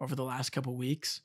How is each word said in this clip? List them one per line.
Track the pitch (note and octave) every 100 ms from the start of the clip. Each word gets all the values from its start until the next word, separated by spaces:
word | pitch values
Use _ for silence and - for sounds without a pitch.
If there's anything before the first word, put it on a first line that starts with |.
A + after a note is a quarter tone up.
over | C3+ C#3
the |
last | B2+ B2+ C3
couple | - A#2+ B2
weeks. | B2+ D3+ - -